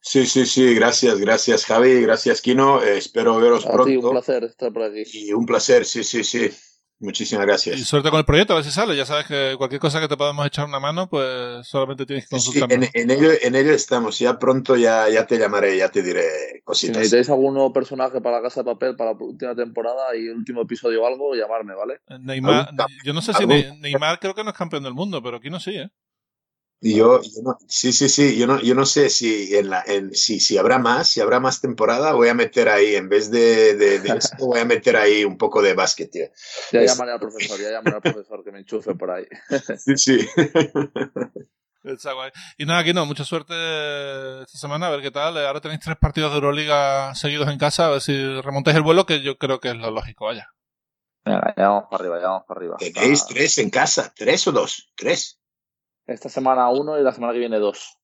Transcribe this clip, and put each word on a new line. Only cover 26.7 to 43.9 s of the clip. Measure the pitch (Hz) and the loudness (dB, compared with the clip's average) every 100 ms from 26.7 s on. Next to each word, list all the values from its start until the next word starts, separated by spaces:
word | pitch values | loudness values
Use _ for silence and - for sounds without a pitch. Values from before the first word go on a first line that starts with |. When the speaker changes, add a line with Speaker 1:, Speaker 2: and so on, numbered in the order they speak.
| _ | _
Speaker 1:
Y | 113 | 0
yo, | 107 117 131 | 6 6 6
yo | - - | 2 -10
no, | 123 123 _ | -8 -8 _
sí, | - 127 | -2 0
sí, | 120 139 | 2 2
sí, | 143 143 110 | 4 4 4
yo | 120 | 2
no, | 135 | 2
yo | 117 127 | 2 2
no | 139 | 2
sé | - 135 | 4 2
si | - 117 107 98 101 | 2 0 -2 0 0
en | 98 | 0
la, | 95 | -4
en, | 101 101 98 | -2 -4 -2
si, | - - 104 | -4 -2 0
si | - 104 | 0 2
habrá | 101 127 | 2 2
más, | 117 123 170 | 2 2 0
si | - | 0
habrá | 104 123 | 2 2
más | 131 127 | 0 -4
temporada, | - - 107 117 156 | -6 -2 0 2 0
voy | 127 117 | 4 4
a | |
meter | 117 113 127 113 | 4 0 2 4
ahí, | 104 104 | 4 4
en | 101 92 | 2 2
vez | 101 107 | 0 2
de, | 117 117 113 110 | 4 4 6 6
de, | 104 101 98 | 6 4 4
de | 98 | 0
Speaker 3:
<laughs> | 113 | -2
Speaker 1:
esto, | - - 131 | -4 -4 -2
voy | 117 | 0
a | |
meter | 117 113 - 113 | 2 2 2 4
ahí | 104 107 | 4 4
un | 104 92 | 2 -2
poco | 113 107 | 0 2
de | 101 | 2
básquet, | 92 92 - 80 | 2 0 -2 -8
tío. | 87 78 _ - - - | -8 -10 _ -16 -14 -2
Speaker 2:
Ya | - | 2
Speaker 1:
Es | 208 | 4
Speaker 2:
llamaré | 123 123 | 2 -4
al | 120 | -6
profesor, | 107 107 101 101 | -8 -8 -8 -6
ya | 104 | -6
llamaré | 113 110 107 | -4 -4 -2
al | |
profesor | 160 107 98 104 | -4 -6 -12 -16
que | 92 | -16
me | 98 | -20
enchufe | 95 110 107 | -10 -10 -8
por | 90 92 | -8 -6
ahí. | 90 - - - | -8 -12 -18 -6
<laughs> | 139 - - | -6 -6 -8
Speaker 1:
Sí, | - 139 | -2 0
sí. | - 127 113 - | 2 2 2 0
<laughs> | 147 165 143 147 143 - 123 - 120 - - _ _ _ | 0 2 0 -2 -6 -6 -8 -8 -10 -12 -20 _ _ _
Speaker 3:
Está | - 135 147 | -16 -12 -10
guay. | 131 131 - - _ | -12 -12 -16 -20 _
Y | 147 | -2
nada, | 170 | 0
aquí | 165 | 0
no, | 175 147 | 0 -2
mucha | 147 | -6
suerte | 143 170 147 170 165 156 151 | -6 -8 -8 -8 -6 -6 -6